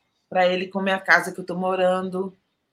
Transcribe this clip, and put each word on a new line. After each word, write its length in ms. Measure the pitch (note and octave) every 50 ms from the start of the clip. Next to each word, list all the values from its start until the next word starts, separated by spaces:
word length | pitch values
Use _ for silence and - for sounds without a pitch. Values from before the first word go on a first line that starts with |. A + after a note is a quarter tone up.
| _ _ _ _ _ -
pra 200 | - F#3 F3+ F3+
ele 180 | F3+ F3+ F#3+
como 220 | F#3 - G3 F#3+ G3
é 40 | F#3+
a 80 | F#3+
casa 300 | - - E3 F3 F3 F#3
que 80 | F3+ -
eu 80 | F3+
tô 100 | - F3
morando, 800 | F3+ F#3 F#3 F#3 F#3 F#3 F3+ F#3 F#3 F#3 F#3+ F3+ F#3 G3 F#3+ F#3 _ _ _ _ _ _ _